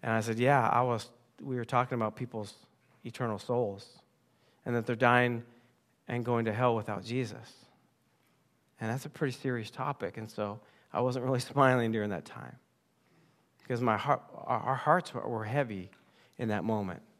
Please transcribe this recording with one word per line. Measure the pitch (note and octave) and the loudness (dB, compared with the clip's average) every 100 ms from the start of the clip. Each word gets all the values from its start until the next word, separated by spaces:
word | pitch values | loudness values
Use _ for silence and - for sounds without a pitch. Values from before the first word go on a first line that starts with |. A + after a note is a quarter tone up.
And | - | 0
I | A2+ | 0
said, | A2+ A2+ | 0 2
"Yeah, | B2 C#3+ A2+ | 4 4 4
I | - | 4
was, | B2+ A#2 - - _ - | 2 0 -4 -18 _ -16
we | C#3+ B2 | -6 -6
were | A2+ | 0
talking | B2+ B2+ B2 | 0 2 0
about | A2 G#2+ | -2 -4
people's | B2 A2+ G#2 - _ _ _ _ | -8 -8 -10 -14 _ _ _ _
eternal | - - B2 G#2 | -14 -6 -4 -4
souls | - B2 A2+ G2 - - _ _ _ _ _ _ - | -2 0 0 -4 -14 -20 _ _ _ _ _ _ -4
and | A#2+ | -2
that | A2+ | -2
they're | A#2 | 4
dying | B2 B2 B2 A#2+ A#2 - _ _ _ _ - | 6 6 4 0 -8 -20 _ _ _ _ -6
and | A#2+ | -4
going | A#2+ A#2+ A2+ | 0 0 0
to | |
hell | G#2 B2+ A2+ | 2 2 2
without | G#2+ G#2 | -2 -8
Jesus." | G#2+ B2 A#2+ G#2 A2 - - _ _ _ _ _ _ _ _ _ _ _ | -4 -4 -4 -8 -18 -20 -20 _ _ _ _ _ _ _ _ _ _ _
And | A2+ | -4
that's | B2+ D#3 | -4 -6
a | |
pretty | - D3 | -4 -4
serious | B2+ C3+ B2 G#2+ | -2 -4 -4 -6
topic, | - C3+ C#3 F#2 G2+ | -6 -6 -4 -6 -8
and | A2 | -12
so | - G#2 G#2+ - _ _ | -6 -6 -6 -14 _ _
I | - | 0
wasn't | B2 B2+ B2 | 0 0 0
really | B2+ | -2
<laughs> | - | 0
smiling | C#3 C3+ B2+ A#2 | 6 6 6 4
during | A2 G#2 | 0 -2
that | F#2 - | -4 -8
time | - B1 - _ _ _ _ _ _ _ _ _ _ | -14 -16 -18 _ _ _ _ _ _ _ _ _ _
because | - A#2+ | -6 0
my | B2 G#2+ | 2 2
heart, | A#2+ C#3 - | 2 0 0
our, | - - A#2+ | -14 -2 -2
our | - C3 | 0 0
hearts | - E3+ F3 | 4 4 4
were, | B2+ - | -6 -4
were | A#2 | -4
heavy | G#2+ C3+ B2+ G2+ F#2 - _ _ - _ | -2 0 0 -4 -10 -16 _ _ -20 _
in | A#2 | -2
that | G#2 | 0
moment. | F2+ A2 G2 F2 - _ | 0 -2 -2 -8 -14 _